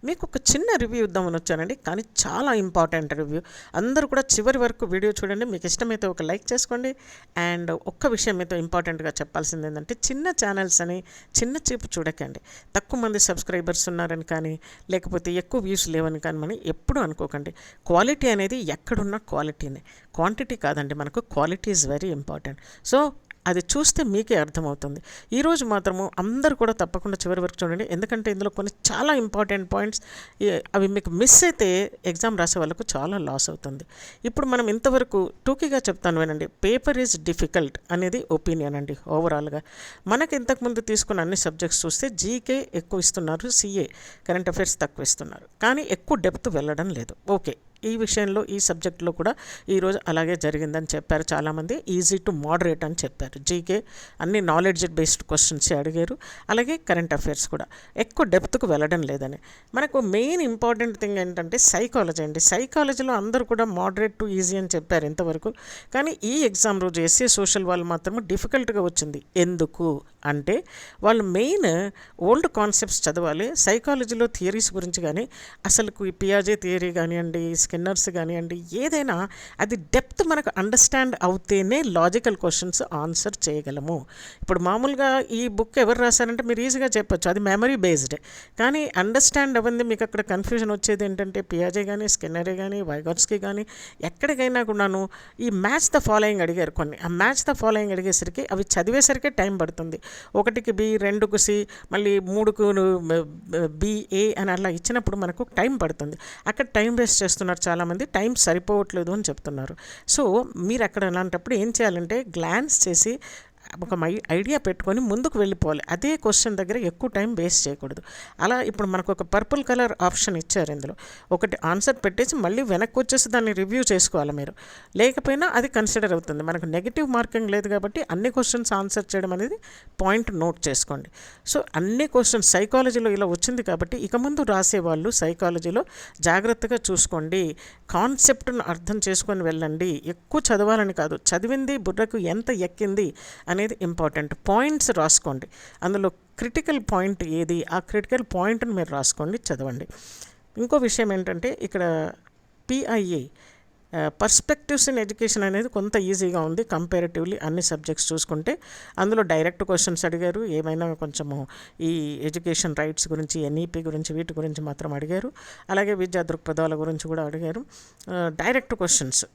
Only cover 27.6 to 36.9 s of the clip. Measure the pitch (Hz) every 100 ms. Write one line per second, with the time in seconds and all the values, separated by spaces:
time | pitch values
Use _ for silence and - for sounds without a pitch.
27.6 | 175 170 - 175 208 226 220 196 202 -
28.6 | 202 - - - 285 285 220 202 202 202
29.6 | 185 196 208 214 - - - - 202 170
30.6 | - 202 196 202 185 170 254 403 359 320
31.6 | 202 180 202 - 185 165 226 208 170 185
32.6 | 156 170 - 139 147 202 147 135 - 156
33.6 | 143 135 - - - - 240 - 269 247
34.6 | 233 220 269 262 247 196 185 - - 277
35.6 | 311 269 254 190 180 165 160 156 156 _
36.6 | 185 247 -